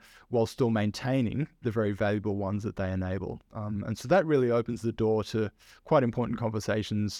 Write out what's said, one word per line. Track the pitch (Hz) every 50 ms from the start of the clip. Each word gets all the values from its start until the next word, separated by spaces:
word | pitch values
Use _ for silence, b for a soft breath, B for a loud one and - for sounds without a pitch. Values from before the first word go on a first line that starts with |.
| B B B B B
while | B 123 117 113
still | - - - 135 113
maintaining | 113 107 104 104 - - - 127 131 135 123 101 101 117 156 - _ _ -
the | 120
very | 104 117 107 101
valuable | 104 92 110 101 107 107 98 107 98
ones | 101 101 95 104 104
that | 104 107 -
they | - 95 92
enable? | 95 95 92 92 95 95 90 - - - - _
Um, | - 110 104 104 107 101 -
and | - 110
so | - -
that | 123 170 196 165
really | 160 151 135 127 120
opens | 117 117 113 - 120 113 113
the | 117
door | 110 - 110 107 110 107 104
to | - - 113 107 98 B B B B B B _
quite | - 160 147 127
important | 117 113 127 120 - -
conversations, | - 117 113 110 110 - - 104 110 104 - 107 104 104 101 -